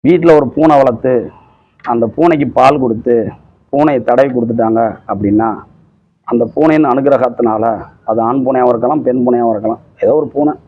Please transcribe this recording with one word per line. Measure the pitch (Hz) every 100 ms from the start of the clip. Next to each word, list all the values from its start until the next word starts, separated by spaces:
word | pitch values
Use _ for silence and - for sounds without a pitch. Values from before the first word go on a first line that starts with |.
| 135
வீட்ல | 180 170 156
ஒரு | 131 -
பூனை | 156 143
வளர்த்து | 135 113 131 123 90 - _ _ _ _ -
அந்த | 117 113 113
பூனைக்கு | 170 156 127 -
பால் | 131 147
கொடுத்து | 127 110 123 120 104 - _ _ _
பூனையை | 139 151 135 113
தடவி | 120 135
கொடுத்துட்டாங்க | 123 117 117 113 113 113 - -
அப்படின்னா, | 101 101 104 113 101 - _ _ _ _ _ -
அந்த | 120 113 -
பூனையின் | 156 156 147
அனுகிரகத்தினால, | 127 139 135 123 120 120 110 113 104 95 _ -
அது | 110 117
ஆண் | 135 127
பூனையாகவும் | 127 123
இருக்கலாம், | 120 120 151 127
பெண் | 127 123
பூனையாகவும் | 120 117 107
இருக்கலாம், | 110 117 _ _
ஏதோ | 101 147
ஒரு | 143
பூனை | 135 147 143